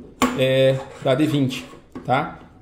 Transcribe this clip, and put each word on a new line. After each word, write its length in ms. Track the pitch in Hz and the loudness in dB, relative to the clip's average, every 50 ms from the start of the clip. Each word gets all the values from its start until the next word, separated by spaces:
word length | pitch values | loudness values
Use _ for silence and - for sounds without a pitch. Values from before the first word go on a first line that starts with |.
| - - - - - - - | -20 -12 -4 -2 -2 -2 0
é, 400 | 143 131 131 131 131 131 131 135 131 - - - - | 0 2 2 4 4 4 4 2 0 -4 -10 -10 -4
da 140 | 143 139 127 | 0 0 2
D 100 | 143 156 | 2 2
vinte, 400 | 147 139 147 135 127 - - - - - - - - - - - | 2 2 2 0 0 -2 -6 -12 -14 -18 -20 -20 -18 -16 -8 -2
tá? 340 | - 127 139 160 - - - - - - - | 0 0 0 0 -4 -8 -16 -20 -20 -20 -14